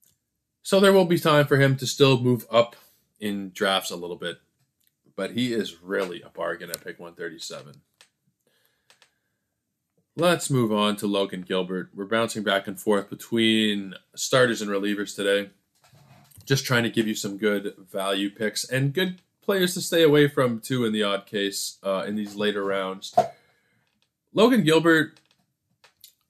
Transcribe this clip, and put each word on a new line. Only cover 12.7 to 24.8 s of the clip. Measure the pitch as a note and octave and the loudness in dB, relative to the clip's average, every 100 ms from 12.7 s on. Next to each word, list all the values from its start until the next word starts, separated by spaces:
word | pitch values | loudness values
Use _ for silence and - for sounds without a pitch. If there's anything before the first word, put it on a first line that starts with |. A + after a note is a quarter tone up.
| F#2 | -6
forth | - G2+ G2 | -2 -2 -2
between | - - A2+ A2+ A2 G#2+ G2+ F#2+ F2 _ | -16 -6 0 2 2 0 -4 -8 -16 _
starters | - - C3+ B2 G#2+ | -10 0 2 2 0
and | G#2 | -4
relievers | G2 G#2 G2+ G2 - | -4 -2 -4 -6 -4
today. | G2 G2+ G2 _ _ _ _ _ _ - _ - - | 0 0 -2 _ _ _ _ _ _ -20 _ -20 -2
Just | C3+ | -2
trying | - A#2+ | 2 0
to | A2+ | 0
give | G#2+ G#2+ | 0 -2
you | G#2 | -4
some | G#2 G2 | -6 -2
good | G#2+ G2+ G2 - | -2 -2 -4 -12
value | F#2 G2+ G2 G2 G2+ | -12 -8 -4 -2 -4
picks | - G#2+ - | -4 -6 -6
and | - B2+ C#3 | -4 -2 -2
good | C#3 F#3+ F3+ _ _ | 0 -4 -6 _ _
players | - G3 F3+ | -4 0 0
to | F3+ | -2
stay | - E3+ | -2 4
away | D#3+ D3 D3 | 6 6 4
from, | C#3+ B2+ A2+ | 2 -2 -2
too, | - C3 A2+ | -4 -2 0
in | |
the | G#2+ | 0
odd | G2+ G2 - | 0 -2 -4
case, | G#2 G2+ G2 - - | -4 -4 -4 -10 -8
uh, | G2 F#2+ F#2 | -4 -4 -4
in | G#2 | -8
these | G2+ G2+ | -8 -4
later | G#2 G2+ | -4 -2
rounds. | G2 G2 F#2+ F#2+ - - - - _ _ _ _ _ _ _ _ _ | -4 -4 -4 -8 -2 -2 -2 -8 _ _ _ _ _ _ _ _ _
Logan | - A#3 B3+ | 2 4 4
Gilbert, | D3+ D#3+ | 4 4